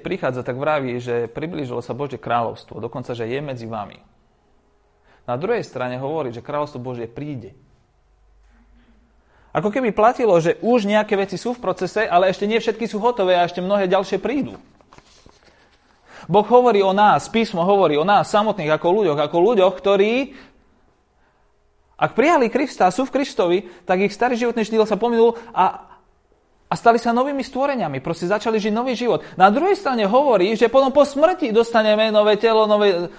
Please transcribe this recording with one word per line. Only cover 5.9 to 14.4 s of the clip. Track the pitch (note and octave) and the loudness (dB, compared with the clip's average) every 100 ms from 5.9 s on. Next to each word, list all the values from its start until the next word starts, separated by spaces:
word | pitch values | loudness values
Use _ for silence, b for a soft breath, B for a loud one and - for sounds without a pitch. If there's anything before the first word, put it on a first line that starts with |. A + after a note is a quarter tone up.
| B2 | -6
hovorí, | C3+ D#3 C3+ | -6 -6 -6
že | A#2 A2+ | -10 -8
kráľovstvo | D3 D3 C3+ | -6 -6 -8
Božie | B2 A#2+ A#2 | -12 -10 -12
príde. | A#2+ D3 C3+ G2+ - _ _ _ _ _ _ _ _ _ _ A#3 _ _ _ _ _ b b b | -12 -12 -12 -14 -20 _ _ _ _ _ _ _ _ _ _ _ _ _ _ _ _ b b b
Ako | - F#3+ | -4 -2
keby | G#3+ B3 | -2 -2
platilo, | G3+ G#3+ - A#3 E3+ | 2 2 2 2 2
že | E3 - | 2 0
už | G#3 B3 G3+ | 0 0 2
nejaké | G#3+ G#3 G3 | 0 0 -2
veci | G3 | -2
sú | F3+ A#3 B3 | -6 -8 -6
v | |
procese, | F#3+ F3+ F3+ - A3 | -6 -4 -4 -4 0
ale | F3 F#3+ | 2 2
ešte | F#3 G3+ | 0 -2
nie | A3+ | -2
všetky | A3+ A3+ A#3 | -2 -4 -6
sú | G#3+ | -2
hotové | A3+ A#3+ F#3 | -2 0 2
a | F3+ F3 | 2 0
ešte | F3 | -2
mnohé | F3+ G3+ F#3+ | -2 0 2
ďalšie | F#3+ G3 G3 | 0 0 -4
prídu. | G#3 C#4 | -4 -4